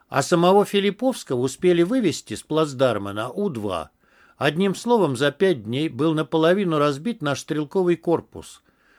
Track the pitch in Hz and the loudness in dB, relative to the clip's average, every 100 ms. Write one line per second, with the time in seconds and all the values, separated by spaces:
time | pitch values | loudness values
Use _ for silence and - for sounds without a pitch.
0 | _ 131 139 170 175 196 190 202 196 196 | _ -2 2 2 4 4 2 0 -2 -2
1 | 262 240 - 123 131 131 180 175 170 262 | -4 -4 -4 -4 -2 -2 0 2 2 0
2 | 202 135 - 107 - 156 156 127 131 104 | 0 -2 -8 -12 -4 -2 -2 0 0 0
3 | 98 101 117 - 202 120 104 87 78 _ | -4 -6 -6 -4 -4 -4 -6 -6 -8 _
4 | _ _ _ _ 139 151 196 185 233 240 | _ _ _ _ -2 0 0 -2 0 2
5 | 165 123 143 - 190 156 101 123 160 117 | 2 2 0 2 0 0 -2 -4 -4 0
6 | 160 156 156 165 156 190 190 156 147 139 | 0 0 0 2 4 2 2 2 2 0
7 | 170 - 147 131 - 151 147 190 180 170 | -6 -6 -4 -4 -4 -6 -2 0 0 0
8 | - 151 107 - - - _ _ _ | 0 -2 -2 -14 -18 -20 _ _ _